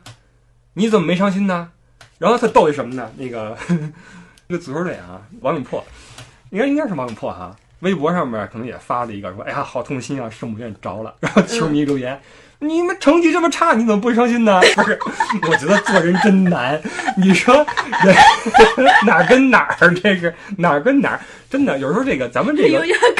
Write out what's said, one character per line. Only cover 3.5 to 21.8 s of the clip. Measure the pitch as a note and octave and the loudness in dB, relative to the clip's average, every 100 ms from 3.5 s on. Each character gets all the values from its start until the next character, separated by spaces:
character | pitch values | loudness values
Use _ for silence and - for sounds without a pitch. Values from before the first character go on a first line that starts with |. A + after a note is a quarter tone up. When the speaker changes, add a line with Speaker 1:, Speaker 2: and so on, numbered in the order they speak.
| A2+ - E3+ D3+ - | -10 -4 -4 -4 -14
Speaker 1:
<laughs> | - - - _ - | -20 -20 -20 _ -10
那 | |
个 | F3 | -10
足 | D3+ | -8
球 | D3 | -8
队 | F3+ A2 | -6 -8
啊， | F2+ F#2 G#2+ A#3 | -14 -20 -20 -8
王 | B2+ | -6
永 | D#3+ | -6
珀， | - C3+ - - - - - _ - | -6 -10 -12 -20 -20 -20 -20 _ -10
应 | F#3 | -4
该， | C#4 | -2
应 | C#4+ | -2
该 | C#4+ | -4
是 | |
王 | D#3 B2+ | -6 -8
永 | A2 | -8
珀 | B2+ | -10
哈， | F2 F2+ F#2 _ - | -10 -14 -18 _ -6
微 | F3 | -4
博 | F3 D3+ | -2 -2
上 | F3 C#3 | -2 -4
面 | A2 G2 | -6 -8
可 | G#2+ | -10
能 | A#2+ | -12
也 | F2 | -12
发 | - B2 A#2 | -6 -6 -6
了 | |
一 | G2+ | -8
个 | G2 | -12
说 | G2 C3+ | -12 -10
：“哎 | |
呀， | B2+ | -8
好 | C3+ B2+ | -8 -8
痛 | - C3 | -8 -10
心 | A#2 C#3 | -8 -10
啊， | A2+ | -10
圣 | A2 A#2+ | -12 -12
母 | A2 | -12
院 | A#2+ G#2+ | -12 -12
着 | G#2 G2 | -12 -12
了。” | A2 - | -14 -8
然 | D3+ | -2
后 | G#3+ | 0
球 | F3 A#3 D#3+ | 0 -2 -2
迷 | D3 | -2
留 | C#3+ C#3 | -2 -4
言：“ | B2 C#3 _ - _ - | -6 -12 _ -20 _ -10
Speaker 2:
嗯。 | D4+ | -4
Speaker 1:
你 | D#4+ | -2
们 | F4 F#4+ | -2 0
成 | C#4 E4+ | 2 4
绩 | E4 | 4
这 | E4+ | 2
么 | E4 | -2
差， | - E4 | 0 0
你 | A#3 | 2
怎 | A#3 | 2
么 | G#3 | 0
不 | A#3 | 0
伤 | A#3 A#3+ | 0 2
心 | A#3+ | 2
呢？” | A3 F#3 - | 2 4 4
<laughs> | - | 2
不 | |
是， | - - - - A#5 G#3 - | 0 -2 -6 -4 -2 -2 0
我 | - | 0
觉 | C#3+ | 2
得 | G3+ | 0
做 | - F#3+ | 2 0
人 | E3+ F3+ | 2 2
真 | G#3 F#3+ | 4 4
难。 | F#3 D#3 B2 D#3 - - - A3+ | 2 0 -2 -4 -6 -8 -6 0
你 | F#3+ | 4
说 | F3 - | 4 6
人 | C#4 D4+ - - G#3+ F#3+ F#3 - - A3+ | 4 4 -4 -6 2 4 8 6 6 2
<laughs> | B3 A3 - C4 - - | 6 6 6 4 4 4
哪 | E3 | 2
儿 | F3 | 4
跟 | B3+ C4+ | 4 4
哪 | G3+ | 2
儿， | D3 - F3 | 2 2 2
这 | F3 G#3+ F#3 | 4 0 0
是 | E3+ - - G3 | -2 -6 -14 -2
哪 | E3+ | 0
儿 | D3 | 2
跟 | A3+ C#4 | 2 2
哪 | D3 | 0
儿？ | A#2 - - - | -4 -10 -20 -8
真 | C4+ | -2
的， | C4 | 0
有 | C#3 | -2